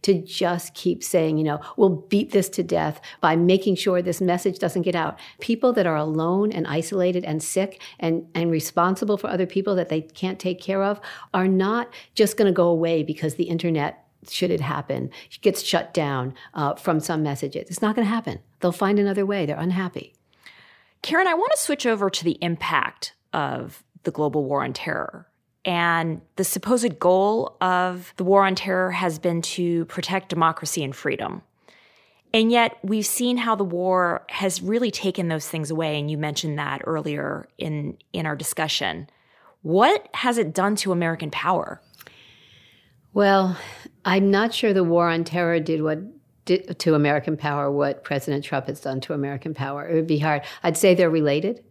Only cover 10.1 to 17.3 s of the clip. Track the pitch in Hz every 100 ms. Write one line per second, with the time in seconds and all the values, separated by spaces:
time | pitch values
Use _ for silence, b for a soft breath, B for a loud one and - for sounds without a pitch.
10.1 | - 185 190 185 180 - 196 196 202 B
11.1 | B B 185 190 185 190 233 240 B B
12.1 | - 208 - 208 175 175 165 165 165 151
13.1 | 156 160 - 151 170 170 160 143 - _
14.1 | _ - - 180 - 135 147 - 127 131
15.1 | B B - 202 185 - 170 - - 147
16.1 | 135 127 131 B - 143 147 - 156 -
17.1 | 160 151